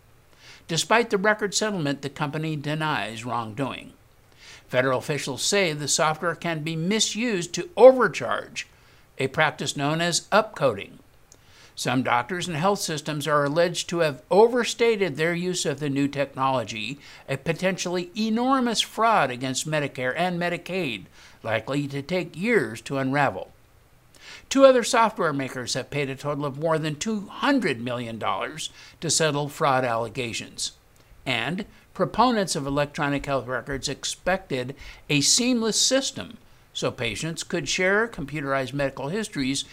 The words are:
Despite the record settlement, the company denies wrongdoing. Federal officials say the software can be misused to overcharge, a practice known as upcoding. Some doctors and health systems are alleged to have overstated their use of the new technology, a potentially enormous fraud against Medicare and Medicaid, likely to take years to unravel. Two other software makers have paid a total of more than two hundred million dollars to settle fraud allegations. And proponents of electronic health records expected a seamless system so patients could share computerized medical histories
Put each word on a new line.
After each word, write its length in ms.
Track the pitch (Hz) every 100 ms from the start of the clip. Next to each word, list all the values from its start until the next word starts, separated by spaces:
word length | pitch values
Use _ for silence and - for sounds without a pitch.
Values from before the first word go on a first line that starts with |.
| _ _ _ - - - -
Despite 400 | 160 - 226 240
the 80 | 202
record 380 | 208 214 208
settlement, 480 | - 214 196 143 139
the 80 | 139
company 460 | - 147 156 160 151
denies 680 | 143 156 156 127 104 113
wrongdoing. 680 | 120 117 110 104 127 98 - - _ _ _ - - - -
Federal 300 | 127 131 127
officials 440 | - 143 143 123
say 300 | - 202 180
the 160 | 147 139
software 460 | - 156 156 175
can 280 | 160 170 160
be 140 | 156 160
misused 800 | 170 214 - 208 247 185 170
to 160 | - 175
overcharge, 920 | - 254 254 196 - 113 104 - - - - - - - -
a 120 | 135
practice 480 | 156 156 - 139 143
known 240 | 143 160
as 260 | 175 - -
upcoding. 640 | 202 220 - 139 98 87 - - - _ - - - - -
Some 260 | 135 127
doctors 460 | 117 120 120 180 156
and 80 | 143
health 240 | 190 196
systems 480 | - 151 151 151 147
are 160 | 147
alleged 440 | 143 160 175 151 -
to 80 | 170
have 240 | 156 131 -
overstated 880 | 185 233 247 220 - 233 214 180
their 200 | 139 165
use 300 | 170 180 175
of 140 | 165 135
the 100 | 147
new 200 | 135 139
technology, 880 | 147 139 131 135 131 107 113 107 143 - - -
a 80 | 135
potentially 720 | 165 165 185 180 180 180 175 208
enormous 640 | 220 220 254 269 240 -
fraud 500 | - - 226 196 139
against 400 | 123 131 127 151
Medicare 440 | 156 143 - 127 139
and 240 | 180 170
Medicaid, 640 | 175 175 175 185 151 107 - - - -
likely 420 | 110 113 - 143 139
to 160 | 139
take 340 | 139 180 165 151
years 440 | 220 214 113 110
to 180 | - 139
unravel. 540 | 131 143 131 92 - - _ _ _ _ _ - - - -
Two 160 | 269
other 180 | 269 254
software 500 | - 233 220 214 165
makers 420 | 139 131 131 117
have 160 | 135 120
paid 200 | 143 135
a 60 | 131
total 280 | 147 147
of 140 | 147 135
more 200 | 160 156
than 180 | 156 147
two 300 | 226 214 196
hundred 540 | - 254 277 190 120
million 380 | 120 120 117 113
dollars 520 | 107 98 123 156 - - - -
to 100 | 170
settle 380 | - 156 143 143
fraud 360 | - 151 131
allegations. 880 | 127 113 117 117 120 - - - - - _ - - -
And 420 | 139 117 123 185 - - -
proponents 640 | - 180 - 254 226 190 160
of 100 | 139
electronic 600 | 143 143 - 143 139 139
health 200 | 135 120
records 420 | 127 147 135 143
expected 880 | 135 - - 180 185 - 131 127 139 - - -
a 120 | 147
seamless 600 | 139 - 240 240 220 202
system 580 | - 262 269 - 90 - - - _ -
so 140 | 131
patients 540 | - 117 101 160 156
could 240 | - 175 151
share 400 | - 185 202 233
computerized 640 | - 143 156 135 135 127
medical 340 | 143 139 131 139
histories 580 | 214 208 147 131 139 -